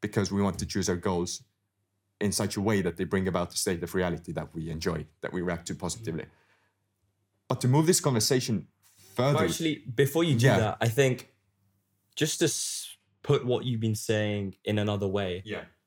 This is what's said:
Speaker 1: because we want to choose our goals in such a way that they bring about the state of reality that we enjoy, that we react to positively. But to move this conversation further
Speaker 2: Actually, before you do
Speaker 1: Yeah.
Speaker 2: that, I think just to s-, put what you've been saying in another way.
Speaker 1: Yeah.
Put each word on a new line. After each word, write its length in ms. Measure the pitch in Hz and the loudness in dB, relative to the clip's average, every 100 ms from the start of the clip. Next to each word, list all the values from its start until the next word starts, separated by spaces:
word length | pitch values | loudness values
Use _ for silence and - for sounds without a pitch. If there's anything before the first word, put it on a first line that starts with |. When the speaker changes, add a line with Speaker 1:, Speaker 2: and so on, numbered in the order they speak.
Speaker 1:
because 300 | 104 110 95 | -2 -2 0
we 100 | 98 | 2
want 180 | 101 90 | 0 0
to 60 | 92 | -4
choose 240 | - 92 | -2 0
our 60 | 90 | 0
goals 440 | 101 90 87 - - _ _ _ _ _ _ _ | 0 0 -2 -6 -12 _ _ _ _ _ _ _
in 120 | 104 | -2
such 240 | 92 101 - | 0 -2 0
a 40 | |
way 200 | 101 104 | 2 2
that 160 | 90 82 | 2 -2
they 80 | 90 | 0
bring 220 | 98 95 | 2 2
about 220 | 87 87 | 0 -2
the 60 | - | -2
state 240 | - 87 | -2 -2
of 120 | 85 95 | -2 0
reality 360 | 90 82 - | 0 -2 -6
that 200 | 85 85 | -8 -8
we 160 | 82 80 | -8 -6
enjoy, 360 | 78 80 - - _ | -4 -2 -4 -6 _
that 100 | - | -6
we 80 | 92 | -4
react 240 | 87 85 - | -2 -4 -6
to 80 | 82 | -8
positively. 500 | 92 - 113 82 - _ _ _ _ _ _ _ _ _ _ _ _ | -6 -6 -6 -8 -8 _ _ _ _ _ _ _ _ _ _ _ _
But 140 | 127 | -2
to 60 | 127 | 4
move 200 | 135 160 | 4 6
this 140 | 185 | 4
conversation 680 | 156 123 104 131 131 107 - _ _ _ - - | 4 2 4 2 2 -4 -4 _ _ _ -18 0
further 240 | 127 151 160 | 2 4 2
Speaker 2:
Actually, 380 | 165 160 151 - 113 | 0 -2 -4 -8 0
before 280 | 139 160 | 2 2
you 120 | 170 123 | 2 4
do 120 | 123 | 6
Speaker 1:
Yeah. 120 | 117 | 4
Speaker 2:
that, 180 | 110 - | 2 0
I 60 | 113 | 0
think 400 | 110 135 120 - _ _ _ _ _ _ _ _ - | 4 2 2 -8 _ _ _ _ _ _ _ _ -2
just 240 | 156 - | -2 2
to 60 | 160 | 0
s-, 520 | - - - - - _ _ | 0 -6 -8 -10 -16 _ _
put 220 | - 143 123 | 0 0 2
what 200 | 123 127 | -2 0
you've 140 | 117 | -2
been 160 | 113 107 | 0 -2
saying 600 | - 110 104 104 98 - - | 0 0 0 -2 -4 -8 -2
in 120 | 104 | 0
another 300 | 104 104 98 | 0 0 -2
way. 340 | 98 95 90 101 | -2 -4 -6 -8
Speaker 1:
Yeah. 180 | 92 80 _ | -10 -12 _